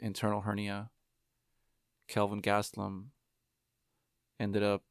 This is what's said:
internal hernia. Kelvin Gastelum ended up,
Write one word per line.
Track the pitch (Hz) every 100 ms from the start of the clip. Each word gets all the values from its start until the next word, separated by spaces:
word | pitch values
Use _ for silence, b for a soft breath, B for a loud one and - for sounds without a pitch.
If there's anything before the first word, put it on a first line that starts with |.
internal | 110 95 107 104
hernia. | 101 101 104 101 110 _ _ _ _ _ _ _ _ _ _ _ -
Kelvin | - 104 104
Gastelum | 101 101 101 - 98 95 113 - _ _ _ _ _ _ _ _ _ _ _ -
ended | 104 104
up, | 101 101 -